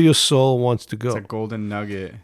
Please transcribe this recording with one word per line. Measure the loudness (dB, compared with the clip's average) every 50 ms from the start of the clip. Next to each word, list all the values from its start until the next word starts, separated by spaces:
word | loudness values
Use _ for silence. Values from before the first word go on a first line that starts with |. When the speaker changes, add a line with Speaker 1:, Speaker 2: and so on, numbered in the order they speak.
| 6 6
Speaker 1:
your | 6
soul | 4 2 2 4 4 4 4 2 2
wants | 2 0 0 -2 -4
to | -8 -10
go." | -6 -4 -4
Speaker 2:
It's | -4
a | -4
golden | -6 -8 -8 -8 -6 -6 -6 -6 -6
nugget. | -6 -6 -6 -6 -6 -8 -8 -8 -10 -12 -16